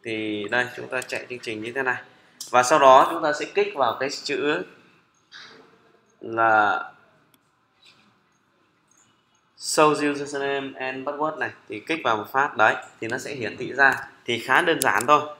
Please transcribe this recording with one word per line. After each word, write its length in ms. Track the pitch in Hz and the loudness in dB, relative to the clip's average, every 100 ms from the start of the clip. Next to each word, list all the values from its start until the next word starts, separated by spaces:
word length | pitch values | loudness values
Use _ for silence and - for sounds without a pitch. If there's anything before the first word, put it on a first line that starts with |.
Thì 400 | 117 110 110 104 101 | -8 -8 -6 -6 -2
đây, 160 | 120 123 123 | -2 -2 -8
chúng 120 | 127 | -8
ta 120 | 131 | -8
chạy 260 | - 123 - | -8 -10 -10
chương 80 | 123 | -12
trình 240 | 123 107 | -10 -10
như 100 | 110 | -8
thế 100 | 131 | -4
này. 200 | 131 120 - _ _ _ - | -4 -4 -10 _ _ _ 2
Và 120 | 123 | 2
sau 160 | 123 156 | 6 6
đó 300 | 135 131 165 | 10 10 8
chúng 120 | 165 | 0
ta 100 | 156 | -4
sẽ 140 | 147 151 | -4 -4
kích 180 | 190 202 | -2 -2
vào 220 | 147 120 110 | 0 -2 -2
cái 80 | 135 - | -6 -8
chữ 380 | - 135 147 165 185 - _ _ _ _ _ - - - - _ _ _ _ _ | -6 -4 -2 -2 -6 -18 _ _ _ _ _ -20 -20 -20 -20 _ _ _ _ _
là 640 | 113 113 113 110 104 85 - - _ _ _ _ _ _ _ _ _ _ _ _ _ _ _ _ _ _ _ _ _ _ _ _ _ _ | -8 0 4 4 2 0 -6 -18 _ _ _ _ _ _ _ _ _ _ _ _ _ _ _ _ _ _ _ _ _ _ _ _ _ _
Show 540 | - - 151 147 147 143 | -4 4 4 4 -2 -4
Username 460 | 139 143 139 139 135 131 | -8 -6 -4 -4 -8 -8
and 280 | 131 131 135 | -8 -8 -10
Password 300 | 135 156 143 | -4 -6 -4
này. 120 | 117 - _ | -8 -10 _
Thì 120 | 107 | -14
kích 200 | - 160 | -6 -4
vào 120 | 131 110 | -2 -2
một 100 | 104 | -2
phát, 240 | 131 139 117 | -2 -2 2
đấy, 200 | 110 143 - _ | 2 2 -8 _
thì 80 | 113 | -8
nó 100 | 127 | -8
sẽ 160 | 135 | -8
hiển 220 | 131 104 - | -8 -10 -8
thị 160 | 120 | -10
ra. 360 | 127 139 123 - _ | 2 2 2 -8 _
Thì 140 | - 117 | -6 -6
khá 240 | 120 135 | 2 2
đơn 180 | 175 147 | 2 0
giản 260 | 131 101 123 | 2 0 4
thôi. 140 | 147 - | 2 2